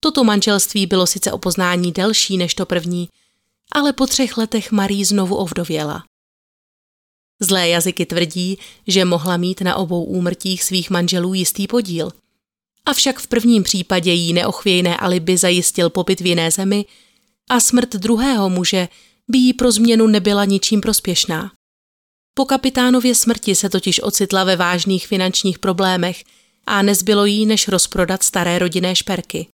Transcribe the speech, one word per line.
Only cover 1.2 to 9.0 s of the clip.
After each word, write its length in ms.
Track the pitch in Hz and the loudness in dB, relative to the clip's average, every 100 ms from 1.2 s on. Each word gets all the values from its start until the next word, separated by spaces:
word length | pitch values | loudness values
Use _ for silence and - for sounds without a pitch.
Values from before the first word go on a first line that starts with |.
| - | -4
o 60 | 170 | -4
poznání 540 | 185 175 180 180 180 | -4 -2 0 0 -2
delší 460 | 170 196 214 - 190 | 0 0 0 -2 -2
než 160 | 175 | -2
to 120 | - 185 | -4 -2
první, 440 | 175 170 175 175 _ _ _ _ _ _ | -4 -2 -6 -6 _ _ _ _ _ _
ale 220 | 302 285 | -2 0
po 140 | 269 262 | 0 0
třech 300 | - 262 - | 0 -2 -2
letech 340 | 220 226 - | -2 -2 0
Marie 340 | 214 196 202 196 | 0 0 0 0
znovu 300 | 202 185 202 | 0 0 -2
ovdověla. 680 | 180 156 175 156 151 151 - _ _ _ _ _ _ _ _ _ _ _ _ _ | -4 -4 -4 -4 -4 -8 -14 _ _ _ _ _ _ _ _ _ _ _ _ _
Zlé 280 | 185 190 170 | -2 0 2
jazyky 360 | 170 175 175 175 | 0 0 -4 -4
tvrdí, 520 | 170 175 185 180 190 - - - | -2 -4 -4 -6 -6 -12 -16 -2
že 180 | 190 | 0